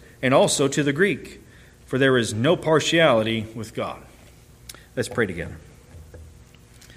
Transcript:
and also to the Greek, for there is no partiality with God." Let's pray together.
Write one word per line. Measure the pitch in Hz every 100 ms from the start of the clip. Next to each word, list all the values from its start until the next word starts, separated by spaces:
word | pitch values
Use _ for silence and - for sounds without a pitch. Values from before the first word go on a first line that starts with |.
| - -
and | 127
also | 143 156 - 139
to | 151
the | 143
Greek, | 139 196 123 - - - - - - -
for | 131
there | 135 127
is | 107
no | 104 135 175
partiality | 156 156 - 165 156 113 110 113 110
with | 117 107
God." | 127 95 - - - - - - - - - -
Let's | 127 120
pray | - 104
together. | 85 80 - - - - - - - - - - - - - -